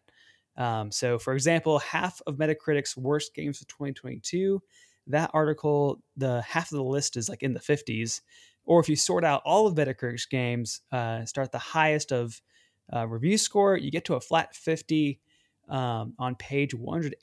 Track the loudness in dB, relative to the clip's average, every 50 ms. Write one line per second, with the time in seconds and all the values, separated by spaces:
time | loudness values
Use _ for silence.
0 | _ _ _ _ _ _ _ _ _ _ _ -4 -2 0 0 -2 -4 -4 -4 -2
1 | 0 0 0 0 0 -2 -2 2 4 4 4 4 4 2 2 2 0 -2 -2 -2
2 | -2 -2 -4 -6 -8 -6 -2 0 0 0 0 0 0 0 0 0 0 -2 -6 -4
3 | -2 0 0 0 -2 -6 -8 -8 -6 -6 -6 -8 -12 -18 -12 -8 -8 -8 -8 -10
4 | -12 -12 -12 -10 -8 -4 -2 0 0 0 0 -2 -4 _ _ _ -20 _ _ _
5 | _ -2 0 0 0 0 2 2 2 2 0 0 0 2 2 4 2 2 0 -2
6 | _ _ _ -4 -2 0 0 -2 -4 -2 -4 -4 -2 -2 -4 -4 -2 -2 -2 -2
7 | -2 -2 -4 -4 -6 -6 -6 -4 -4 -4 -4 -2 0 0 0 0 0 -4 -4 -4
8 | -4 -4 -6 -8 -10 _ _ -20 -20 -20 _ _ _ 4 6 6 6 4 2 2
9 | 2 2 2 2 4 2 2 2 2 4 4 6 6 4 4 2 0 0 -2 -4
10 | -4 -6 -4 -6 -6 -2 -2 0 0 0 0 -2 -2 -4 -8 -10 -8 _ -4 -4
11 | -2 -2 -4 -4 -6 -6 -4 -4 -4 -4 -6 -8 -8 -2 2 4 4 4 4 2
12 | 0 0 0 0 0 -2 -6 -12 _ _ _ _ _ _ _ _ _ -8 -6 -4
13 | -4 -4 -4 0 2 2 4 4 2 2 4 4 6 6 4 4 0 -2 -4 -4
14 | -2 -2 -2 -2 0 2 2 2 2 0 -6 -6 -2 -2 -2 -2 0 0 2 2
15 | 2 0 -2 -6 _ _ _ _ _ _ _ _ _ -6 -4 -2 0 0 0 -2
16 | -4 -6 -6 -6 -4 -4 -4 -6 -8 -2 0 0 0 0 -2 -6 -6 -4 -4 -2
17 | -4 -4 -6 -4